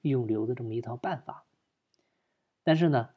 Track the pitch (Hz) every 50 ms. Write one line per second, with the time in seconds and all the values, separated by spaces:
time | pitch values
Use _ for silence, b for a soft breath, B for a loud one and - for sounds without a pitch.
0 | - 147 135 123 117 107 110 107 110 117 127 123 120 110 110 117 - 117 120 127
1 | - 190 170 127 - - - - - _ _ _ _ _ _ _ _ _ _ _
2 | _ _ _ _ _ _ _ _ _ _ _ _ - 165 160 160 175 160 139 120
3 | 117 - _